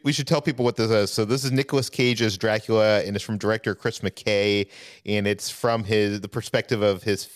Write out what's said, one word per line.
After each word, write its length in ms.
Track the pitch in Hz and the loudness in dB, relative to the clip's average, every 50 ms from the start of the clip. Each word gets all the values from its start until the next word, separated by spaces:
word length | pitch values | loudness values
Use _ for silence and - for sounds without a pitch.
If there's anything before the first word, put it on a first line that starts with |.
| - | -2
we 80 | 139 | -2
should 160 | 143 - 139 - | -2 0 0 0
tell 120 | 165 147 | 0 0
people 240 | - - 139 120 123 | 0 -2 -2 0 0
what 120 | 120 117 | 0 2
this 160 | - 113 110 | 2 2 2
is. 180 | 113 107 101 95 | 4 4 2 2
So 140 | - - 110 | 0 -2 0
this 180 | 104 123 135 131 | 0 0 -2 -2
is 60 | 131 | 0
Nicolas 400 | 127 135 139 - 147 135 120 - | 0 0 0 0 0 -2 -2 -2
Cage's 480 | - - 123 123 120 110 117 110 98 95 | -2 0 0 2 2 2 0 0 0 0
Dracula, 600 | - 110 107 110 - - 113 110 107 107 107 101 | 0 0 0 0 0 2 2 4 4 4 4 2
and 160 | 87 95 101 | 2 -2 -4
it's 80 | 98 - | -6 -4
from 120 | - 110 | -6 -6
director 380 | 98 - 104 110 110 - 113 98 | -2 0 0 0 0 -2 -4 -4
Chris 240 | - - 117 - - | -2 -4 -6 -4 -4
McKay, 720 | - 95 - - - 110 104 101 101 104 101 101 98 - - - - - - - - | -6 -6 -6 -4 -2 0 2 2 4 2 2 2 0 -2 -8 -16 -20 -20 -20 -12 -6
and 220 | 101 104 104 101 | -2 -2 0 0
it's 240 | 101 104 101 - - | 0 -2 -2 -6 -10
from 320 | - - - 120 117 113 | -6 -2 0 0 0 0
his, 380 | 104 98 113 107 104 101 101 104 | 0 0 2 2 2 2 0 -4
the 80 | 95 107 | -6 -8
perspective 540 | - 117 - - - 120 - - 120 107 | -6 -8 -4 -2 -2 -2 -2 -2 0 2
of 200 | 104 104 98 87 | 2 2 0 0
his, 260 | - 110 101 95 - - - | -2 -2 -2 -2 -4 -10 -18